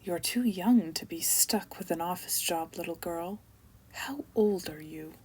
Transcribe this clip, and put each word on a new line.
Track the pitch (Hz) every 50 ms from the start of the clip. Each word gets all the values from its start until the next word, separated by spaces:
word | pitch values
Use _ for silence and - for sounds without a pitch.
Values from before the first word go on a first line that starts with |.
You're | - 196 175 170
too | - - - 240 247
young | 247 196 185 175 202 247 240 185 160 160
to | - -
be | - - 165
stuck | 170 - - - - - - 214 190 - -
with | - 190 180
an | 175 165
office | 170 175 180 180 - - - -
job, | - - 180 165 165 160 -
little | - 170 175 170
girl. | 165 - 180 170 170 170 175 196 214 - _ - - _ - - - - - -
How | - - - 269 285 294 - -
old | - 214 208 202 185 180 -
are | 156 151
you? | 156 156 156 160 156 156 156 -